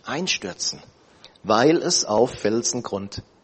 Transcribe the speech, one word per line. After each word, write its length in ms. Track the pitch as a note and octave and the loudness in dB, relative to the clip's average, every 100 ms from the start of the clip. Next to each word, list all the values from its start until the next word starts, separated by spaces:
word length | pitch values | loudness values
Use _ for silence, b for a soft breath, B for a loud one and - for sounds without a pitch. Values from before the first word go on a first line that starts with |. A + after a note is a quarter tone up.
einstürzen, 800 | - C#3+ F#3 - F#2 E2+ - - - _ B B B B | -8 -4 -2 -4 -6 -6 -6 -6 -14 _ B B B B
weil 340 | F#2+ G#2+ C#3+ E3 | 0 4 4 4
es 260 | E3 - | 2 0
auf 280 | - G#2+ A#2+ | 2 2 2
Felsengrund 920 | - G#2 A2+ A#2 B2 - G2 G2 - - _ | 0 -2 0 -2 -6 -6 -8 -8 -12 -14 _